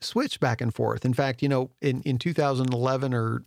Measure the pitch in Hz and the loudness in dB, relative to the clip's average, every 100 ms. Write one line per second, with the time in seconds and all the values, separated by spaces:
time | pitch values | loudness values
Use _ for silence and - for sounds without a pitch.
0 | - 233 277 - 135 113 120 - 110 117 | -4 -2 -2 0 0 0 -2 0 0 0
1 | 131 123 139 123 143 135 127 - 143 127 | 0 2 0 0 0 0 0 -2 -2 -2
2 | - 127 175 160 143 127 131 120 127 131 | -2 -2 0 0 2 2 0 2 2 0
3 | 135 123 113 117 | 0 0 0 -2